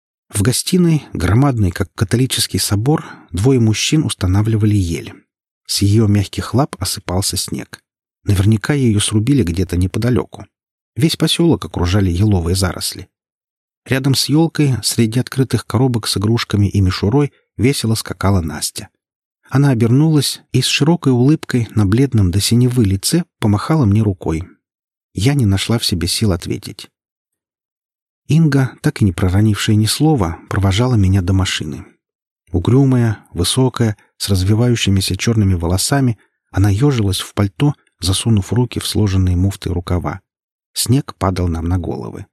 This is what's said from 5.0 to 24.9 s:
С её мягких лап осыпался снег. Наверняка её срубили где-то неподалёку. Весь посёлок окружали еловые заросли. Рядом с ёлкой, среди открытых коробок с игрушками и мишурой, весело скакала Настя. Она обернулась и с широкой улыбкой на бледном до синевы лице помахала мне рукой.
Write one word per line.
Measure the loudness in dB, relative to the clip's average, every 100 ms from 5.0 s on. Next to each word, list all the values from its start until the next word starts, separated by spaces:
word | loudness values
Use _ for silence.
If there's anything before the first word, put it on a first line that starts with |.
| -10 -18 _ _ _ _ -8
С | -2
её | 2 4 4
мягких | 2 0 -6 -4
лап | -2 -2 -4
осыпался | -8 -6 -4 -4 -4 -6
снег. | -6 -8 -12 -18 _ _ _ _
Наверняка | -2 0 2 2 0
её | 0 2 2
срубили | 0 0 2 2
где-то | 0 -2 -2 0
неподалёку. | -2 -2 0 0 -2 -10 -20 _ _ _ _ -2
Весь | 0 0
посёлок | -2 2 2 2 -2
окружали | -4 0 2 2
еловые | 2 2 2 0 -2
заросли. | -2 -4 -8 -10 -16 _ _ _ _ _ _ _ -4
Рядом | -2 0
с | 0 0
ёлкой, | 2 2 0 0 0
среди | -2 0 0 0
открытых | -2 -2 -2 -2 -2
коробок | 0 0 0 -4
с | -2
игрушками | 0 -2 0 0 2
и | 2
мишурой, | 0 0 0 2 0 -4 _ -2
весело | -2 0 -2 -4
скакала | -6 -4 0 0
Настя. | -2 -6 -10 -10 -16 _ _ _ _ _ _
Она | 0 2
обернулась | 2 2 4 4 2 0 -6 _
и | -2
с | -2
широкой | 0 2 2 2
улыбкой | 2 4 2 0 -4 -2
на | 0 2
бледном | 2 2 2 2
до | 0
синевы | 0 2 2 2 2
лице | 0 0 -2 -2 _
помахала | 0 0 0 2 2
мне | 2
рукой. | 2 -2 -4 -6 -6 -16 _ _ _